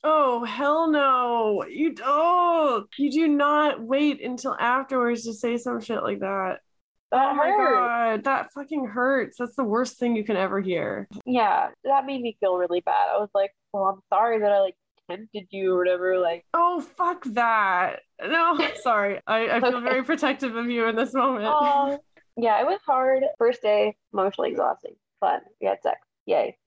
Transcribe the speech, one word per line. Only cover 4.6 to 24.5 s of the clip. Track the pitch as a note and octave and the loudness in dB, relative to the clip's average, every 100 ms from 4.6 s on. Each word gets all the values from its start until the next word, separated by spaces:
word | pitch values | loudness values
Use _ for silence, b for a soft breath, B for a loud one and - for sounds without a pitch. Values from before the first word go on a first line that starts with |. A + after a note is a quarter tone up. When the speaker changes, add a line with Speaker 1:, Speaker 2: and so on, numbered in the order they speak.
| A#3 B3+ C4 C4 A#3+ A#3 A3+ | 0 0 -2 -2 0 -2 -6
Speaker 1:
to | |
say | G#3+ A#3 A#3 | -6 -4 -4
some | B3 A#3+ | -4 -8
shit | G#3+ A3+ | -6 -6
like | - G3+ | -4 -6
that. | F#3+ G3 F#3+ - _ _ _ _ _ | -4 -4 -4 -8 _ _ _ _ _
Speaker 2:
That | B3+ C4+ | 0 2
Speaker 1:
Oh | C#4+ | 2
my | D#4 | 2
Speaker 2:
hurt. | G#4 A#4+ A4+ | 2 4 2
Speaker 1:
God, | A#3+ A#3 A#3 A3 | 2 0 0 0
that | A#3+ C4+ - | 0 -2 -4
fucking | C#4 C#4 D#4 B3 | -12 -6 -6 -4
hurts. | A3 B3+ C4+ G#3 - | -2 0 0 -2 -6
That's | A#3+ - | -8 -4
the | |
worst | A#3 A3 B3+ - | -2 0 -2 -2
thing | A#3+ A3+ | -2 0
you | |
can | G#3+ G3 | 0 0
ever | F#3+ G3 | 0 -2
hear. | F#3+ E3+ - G2 G3 G3+ - | -2 -2 -4 -6 -10 -14 -2
Speaker 2:
Yeah, | B3 G#3+ F3+ - - | 0 2 2 -2 -6
that | - C#4 C4 | 0 0 0
made | C4+ | -6
me | A#3+ - | -6 -2
feel | G3 F3+ | 0 0
really | F3 F3 | 0 0
bad. | - - F#3+ | 0 0 0
I | G3+ | 0
was | G#3 G3+ | -2 -2
like, | G3 _ _ | -2 _ _
"Well, | G3+ F#3+ | -2 -2
I'm | F#3+ _ | -2 _
sorry | G3 A#3 A3+ | 0 2 2
that | G#3 | 2
I, | G3+ | 2
like, | G3 - _ _ - | 2 -4 _ _ -14
tempted | F#3 A3 G#3 F#3+ | -14 -12 -14 -12
you | G3 F#3+ F3+ | -6 -2 0
or | |
whatever." | F3+ F3+ F#3 F#3 | 0 0 0 0
Like, | F3 E3+ _ E4+ | 0 -2 _ 0
Speaker 1:
Oh, | F4 F4 | 2 0
fuck | - - F4 F4+ C4+ | -8 -4 -2 -2 -6
that. | A3 A#3 A3+ G3 F3+ F#3 - _ - | -2 2 2 2 0 -2 -4 _ -12
No, | G3 D#4+ E4+ D#4 | -2 2 2 2
Speaker 2:
<laughs> | D4 - | -2 -2
Speaker 1:
sorry. | B3+ G#3+ G3+ G3 - | 0 0 0 -4 -2
I, | A3 A3+ | -2 0
I | A#3+ | 2
feel | B3 B3 | 2 0
Speaker 2:
Okay. | A#3+ | 0
Speaker 1:
very | C4 | -2
protective | B3+ E4 D4 C4+ C4 A3+ | 0 0 0 -2 -4 -4
of | A#3+ | -4
you | A#3+ A3+ | 0 0
in | A3 | 0
this | B3 | -2
moment. | C4 C4 A#3+ A3 | 0 0 0 0
Speaker 2:
Aw. | D4+ D4 C#4+ C#4 C#4+ _ _ _ - | 2 4 2 0 -4 _ _ _ -2
Yeah, | A3+ G#3+ | 2 2
it | C4+ | 2
was | G4 | -2
hard. | - C4 C4 C4 C4+ - | 0 2 4 2 0 2
First | A#3 A#3+ | 0 2
day, | G#3+ G#3 G#3 - _ | 2 2 2 -2 _
emotionally | G3+ F#3+ - | -2 -2 0
exhausting. | - | -4